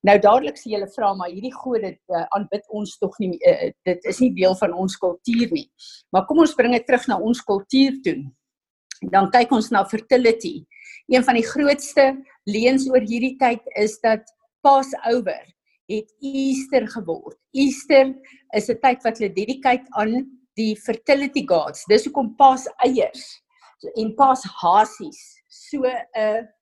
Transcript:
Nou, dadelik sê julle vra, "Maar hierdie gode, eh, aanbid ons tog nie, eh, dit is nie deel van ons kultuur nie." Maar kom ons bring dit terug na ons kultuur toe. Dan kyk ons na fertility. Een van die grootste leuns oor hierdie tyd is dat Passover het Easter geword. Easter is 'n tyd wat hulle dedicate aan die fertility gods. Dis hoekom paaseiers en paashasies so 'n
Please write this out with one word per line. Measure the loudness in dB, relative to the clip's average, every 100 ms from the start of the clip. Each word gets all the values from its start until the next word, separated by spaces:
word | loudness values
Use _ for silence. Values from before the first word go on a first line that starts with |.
Nou, | 4 6
dadelik | 6 4 0 -10
sê | -10
julle | -8 -8
vra, | -4 -4
"Maar | -4 -10
hierdie | -8 -12
gode, | -10 -4 -4 -4 -12 _
eh, | -6 -4
aanbid | -6 -4 -8 _
ons | -10 -10 -6
tog | -8 -4
nie, | -6 2
eh, | 4 4 -2 -6
dit | -4 -4
is | -6 0
nie | 0
deel | 2 2
van | 2 -2
ons | -2 -6 -2
kultuur | -4 -4 -2 -2 0
nie." | -4 -6 _ -20 -20 _
Maar | -2 2
kom | 2
ons | 4
bring | 2 2
dit | 0 0
terug | 0 0
na | -2
ons | -2 -4
kultuur | -2 -4 0 2 2 0
toe. | -6 -6 -10 _ _ _ _ _ _ -14 0
Dan | 2 4
kyk | 4 4
ons | 0 2
na | -2
fertility. | -2 -6 0 2 4 0 -6 -12 -16 _ -20 -20 0
Een | 2
van | 4
die | 0 -2
grootste | 0 0 0 0 2 2 2 -14 _
leuns | -6 0 2 2 2
oor | 2
hierdie | 2 -4 -4 0
tyd | -2 -2 -8 -4
is | -4 0
dat | -2 -2 _ _ _ _
Passover | 4 4 2 -6 -2 -2 -2 -10 -14 _ _ _ -10
het | -8 -8 _
Easter | -8 -4 -2 -4 -2 -2 -2
geword. | -10 -8 -10 -10 -20 _
Easter | 0 0 0 2 4 4 -2 _ _ _
is | -6 -4
'n | 0
tyd | 0 0
wat | -4 -4
hulle | -6
dedicate | -4 -6 -2 0 0 -4
aan | -4 -2 -4 -6 -18 _ -6
die | -4 -4
fertility | -6 -6 0 0 0 -6 -2
gods. | -2 -2 -10 2
Dis | 2
hoekom | 2 -4 -6 4
paaseiers | 6 6 -6 -2 0 0 -2 -6 -20 -20 _ _ _ _ -12
en | -6 -6 2
paashasies | 2 2 -4 -4 2 2 2 -4 -16 -16 -20 _ _
so | -20 -12 -4 -4
'n | -4 -10 -4 -4 -4 -8 _